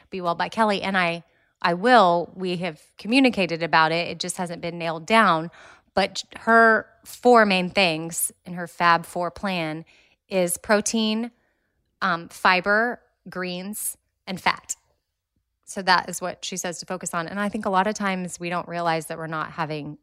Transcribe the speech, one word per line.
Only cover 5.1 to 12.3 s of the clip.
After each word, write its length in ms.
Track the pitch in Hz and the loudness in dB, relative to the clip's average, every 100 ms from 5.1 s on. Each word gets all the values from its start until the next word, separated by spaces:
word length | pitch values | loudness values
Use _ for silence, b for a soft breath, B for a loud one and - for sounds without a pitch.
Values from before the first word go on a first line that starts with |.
| 220 202 160 170 B B B B | 4 6 4 -2 B B B B
But 280 | - 190 190 - - | -2 -2 -4 -14 -6
her 440 | - 226 226 220 - _ | 4 6 8 4 0 _
four 400 | - - 247 233 | -20 0 6 6
main 240 | 208 185 180 | 6 2 0
things 600 | 202 185 156 165 170 - - - | 2 2 0 -6 -6 -8 -8 -14
in 80 | |
her 140 | 180 170 | -12 -10
Fab 360 | - 175 170 | 0 2 2
Four 280 | 165 175 175 | 0 -6 -6
plan 520 | - 202 180 160 156 165 b b b - | -6 -6 -4 -4 -8 -12 b b b -6
is 280 | 190 175 - | -2 0 -2
protein, 760 | - 208 208 226 214 214 240 _ _ _ _ _ _ - | 0 0 2 -2 -2 -2 -6 _ _ _ _ _ _ -6
um, 280 | 190 170 | -2 -2
fiber, 720 | 170 | -6